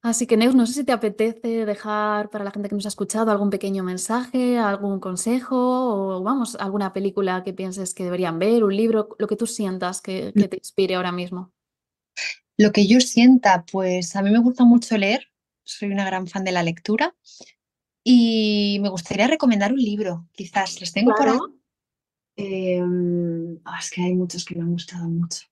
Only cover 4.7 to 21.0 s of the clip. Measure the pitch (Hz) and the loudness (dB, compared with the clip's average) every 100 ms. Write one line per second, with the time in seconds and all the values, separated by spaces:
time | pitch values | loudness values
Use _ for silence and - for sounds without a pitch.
4.7 | 196 202 196 190 180 226 247 247 254 254 | -2 -4 -4 -6 -6 -2 -2 -2 0 0
5.7 | 254 254 202 196 185 190 269 233 - 196 | 0 -2 -2 -2 -4 -2 -2 -4 -6 -4
6.7 | 202 190 190 196 190 190 185 185 185 185 | -4 -4 -4 -4 -2 -2 -2 -6 -8 -8
7.7 | 190 185 - 180 180 180 165 196 233 208 | -8 -10 -6 -6 -2 -2 0 2 4 2
8.7 | 196 226 220 214 - 156 208 226 - 202 | 2 2 2 -2 -6 -4 -2 -4 -4 -6
9.7 | 185 180 190 - 185 185 202 190 190 - | -4 -6 -6 -8 -8 -2 0 0 -2 -8
10.7 | - 190 185 180 180 175 180 185 _ _ | -2 0 0 -2 -6 -8 -10 -14 _ _
11.7 | _ _ _ _ - - - _ - 208 | _ _ _ _ -12 -12 -12 _ 2 4
12.7 | 208 196 247 247 - 247 254 208 180 170 | 4 6 4 4 6 8 8 6 2 0
13.7 | 190 185 180 170 196 196 220 240 254 247 | -4 -2 -2 -4 -2 2 4 4 6 8
14.7 | 240 - 220 196 254 - _ _ _ - | 8 4 0 2 0 -4 _ _ _ -18
15.7 | - 208 196 190 185 185 196 190 180 170 | -8 -4 -2 -2 -4 -6 -6 -2 0 -2
16.7 | 170 - 220 320 _ _ - - _ _ | -4 -4 0 0 _ _ -20 -20 _ _
17.7 | _ _ _ 226 247 233 226 214 208 202 | _ _ _ 6 6 6 2 2 2 0
18.7 | 202 202 185 170 190 240 311 269 214 202 | 0 -2 -4 -6 0 2 2 2 2 0
19.7 | 269 226 208 202 170 - - 180 202 185 | 0 -2 -2 -4 -6 -12 -14 -6 -4 -4
20.7 | - 175 196 | -6 -6 0